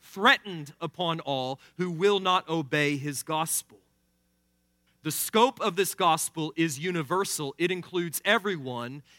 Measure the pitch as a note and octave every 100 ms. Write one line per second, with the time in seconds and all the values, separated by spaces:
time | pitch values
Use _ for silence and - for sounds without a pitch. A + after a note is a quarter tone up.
0 | - - A3 C4 G#3 E3+ C#3+ - E3 -
1 | F3 E3 C#3 C#3 C3 C3+ - - F3+ D#3+
2 | G3 G3+ F#3+ F#3 E3+ E3 C#3 D3+ D3 C#3+
3 | C#3+ C3+ - D#3 D#3+ - - - _ _
4 | _ _ _ _ _ _ _ _ _ _
5 | D#3 - - A3 B3 - G#3 F3 F#3+ -
6 | F3+ D#3+ - - D#3 D#3+ E3 C3+ E3+ F3
7 | C#3 F3+ G3 - C#3+ - F3 F#3 E3+ F3+
8 | E3+ - F#3+ A3+ G3+ F3 B2+ A#2+ A#2+ C#3
9 | -